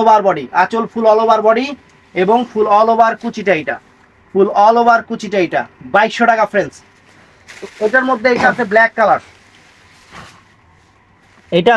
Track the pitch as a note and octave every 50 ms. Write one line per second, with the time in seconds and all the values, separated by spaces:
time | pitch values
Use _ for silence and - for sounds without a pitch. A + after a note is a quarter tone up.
0 | A3 A3+ G#3+ G#3 G3 F#3+ E3+ D3+ B2+ - - E3 F#3 F3+ A3+ A3+ A#3 - - A#3
1 | A3 A3 G#3+ A3 A3+ A3+ A3 A3 G#3 A3 A3 A#3+ C4+ D4 C#4 - _ _ _ _
2 | _ _ - F3 F#3 F#3+ A3+ B3 A#3+ - - G#3+ G#3 G#3+ G3+ G#3 A3+ A3+ A3+ A3+
3 | A3+ A3+ A3+ A3+ - A#3 - A3 F#3+ G3+ F3 D#3 C#3 C3+ A#2+ - - _ _ _
4 | _ _ _ _ _ _ - G3 G3 G#3 - G3 G3+ A3 A3+ A#3+ A#3 A#3+ A#3 A3+
5 | A3+ - A3+ A3+ G#3+ F#3+ G#3 G3 F3 D3+ D#3+ C3+ A#2 - _ _ C#3 B2+ - G3+
6 | A3 A3 - - A#3 A#3 A3+ A3 G#3+ - - G3+ D#3 C3+ - - _ _ _ _
7 | _ _ _ _ _ _ _ _ _ - - - - - - - G#3+ G#3+ A#3+ C4
8 | B3+ C4 C4 A3 A3 B3+ A#3+ A3+ B3+ B3 A#3 - A#3+ F#3+ G#3 A3 A3+ A3 - A3+
9 | A3 F#3+ D3 C3+ - - _ _ _ _ _ _ _ _ _ _ _ _ _ _
10 | _ _ - - - - - _ _ _ _ _ _ _ _ _ _ _ _ _
11 | _ _ _ _ _ _ _ _ _ _ E3+ F3 F3 A#3 A#3